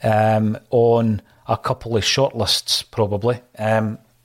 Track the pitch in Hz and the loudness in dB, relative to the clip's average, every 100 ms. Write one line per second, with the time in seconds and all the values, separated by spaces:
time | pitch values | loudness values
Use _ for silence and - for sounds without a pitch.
0 | 113 107 110 110 110 107 - 120 117 117 | 0 2 4 2 0 -2 -2 2 4 4
1 | 113 107 - _ - 117 - 123 113 113 | 2 -2 -6 _ -4 -4 -4 -6 -2 -2
2 | - - 135 117 101 - - - - - | 0 0 0 -2 -2 -4 -4 -6 -6 -4
3 | 101 101 117 120 - - 107 110 107 110 | -2 0 -2 -4 -10 -6 0 0 -2 -6
4 | _ _ | _ _